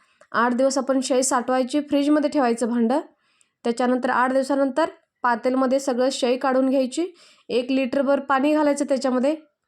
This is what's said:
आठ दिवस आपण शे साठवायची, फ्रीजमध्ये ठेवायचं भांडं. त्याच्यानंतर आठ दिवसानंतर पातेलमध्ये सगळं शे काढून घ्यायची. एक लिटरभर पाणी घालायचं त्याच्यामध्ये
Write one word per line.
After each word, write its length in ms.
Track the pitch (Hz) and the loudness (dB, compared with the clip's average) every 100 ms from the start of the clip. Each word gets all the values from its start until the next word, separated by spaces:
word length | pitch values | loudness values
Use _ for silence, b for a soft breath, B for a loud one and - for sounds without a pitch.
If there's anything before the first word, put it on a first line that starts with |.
| b b b | b b b
आठ 200 | - 233 | 0 0
दिवस 260 | 240 269 269 | 2 0 0
आपण 220 | 269 269 | -2 -2
शे 220 | 262 254 | 0 0
साठवायची, 580 | 262 262 240 254 254 294 | 0 -2 0 -2 0 -2
फ्रीजमध्ये 500 | 294 285 285 302 285 | 0 0 2 2 2
ठेवायचं 380 | 294 247 233 233 | 0 0 0 -2
भांडं. 320 | 240 226 285 349 _ _ _ _ _ | 0 0 0 -4 _ _ _ _ _
त्याच्यानंतर 460 | 240 233 247 254 254 | -4 -2 0 0 0
आठ 220 | 233 254 | 0 2
दिवसानंतर 580 | 262 269 277 277 269 339 - _ _ | 0 0 0 0 0 -2 -4 _ _
पातेलमध्ये 580 | 247 233 254 254 262 269 | -2 0 0 0 2 0
सगळं 280 | 269 240 254 | 0 0 0
शे 240 | 269 240 254 | 0 -2 0
काढून 320 | 269 262 262 | 0 0 2
घ्यायची. 380 | 269 262 285 359 b b b b | 0 -2 -4 -8 b b b b
एक 220 | 214 247 | -4 0
लिटरभर 500 | 269 262 277 269 277 | 0 0 0 0 0
पाणी 340 | 277 285 285 | 0 0 2
घालायचं 300 | 302 294 285 | 2 2 0
त्याच्यामध्ये 520 | 285 262 262 247 269 311 - _ | -2 -2 -2 0 0 -2 -8 _